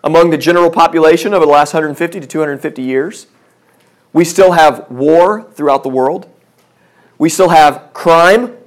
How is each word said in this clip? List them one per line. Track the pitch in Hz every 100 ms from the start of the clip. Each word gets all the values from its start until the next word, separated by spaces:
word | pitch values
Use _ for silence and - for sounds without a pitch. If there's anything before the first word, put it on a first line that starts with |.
among | 139 165 170
the | 156
general | 151 175 170
population | 165 165 160 160 160 202
over | 196 151
the |
last | 147 147
hundred | 165 156 143
fifty | 170 185
to | 135
two | 160
hundred | 151 139
fifty | 156 -
years, | 127 131 156 220 - _ _ _ _ _ _ _ _
we | 156
still | 170 - 185
have | 170 151 127 -
war | 123 147 165 180 214 220
throughout | - 147 170
the | 147
world. | 131 131 180 - _ _ _ _ _ _ _ _ _
We | 160
still | 165 185
have | 165 147 135 -
crime. | - 170 165 175 214 247 -